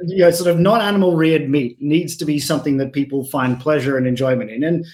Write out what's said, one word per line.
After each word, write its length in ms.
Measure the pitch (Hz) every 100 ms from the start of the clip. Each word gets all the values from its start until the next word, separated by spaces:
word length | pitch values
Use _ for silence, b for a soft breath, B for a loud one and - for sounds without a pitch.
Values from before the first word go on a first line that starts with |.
| 165
you 100 | 190
know, 120 | 175
sort 200 | 170 175
of 100 | 170
non-animal 560 | 185 226 208 202 185 165
reared 320 | 160 156 139
meat 320 | 143 120 -
needs 360 | 143 160 160 -
to 80 | 151
be 120 | 147
something 380 | - 151 151 135
that 160 | 135
people 320 | 143 135 139
find 340 | 135 143 127 123
pleasure 380 | 151 151 131 135
and 100 | 127
enjoyment 440 | 123 131 123 107
in. 140 | 113
And 200 | 156 170 165